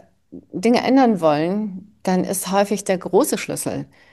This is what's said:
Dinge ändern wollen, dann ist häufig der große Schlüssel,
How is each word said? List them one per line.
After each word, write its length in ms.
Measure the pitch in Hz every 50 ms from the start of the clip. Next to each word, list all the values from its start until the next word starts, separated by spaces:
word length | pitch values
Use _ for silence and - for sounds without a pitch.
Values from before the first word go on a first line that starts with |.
| - _ _ _ _ _
Dinge 520 | - - - _ - 185 185 226 247 - -
ändern 380 | - 262 269 262 233 220 170
wollen, 760 | 165 156 147 147 160 175 196 214 214 202 185 185 - - _ _ -
dann 200 | 190 185 185 -
ist 280 | - 196 - - 185
häufig 320 | 190 202 202 - 214 202 -
der 140 | - 190
große 400 | 180 - - - 208 311 - 240
Schlüssel, 500 | - - - 147 - - - - 143 143 - _ _ _ _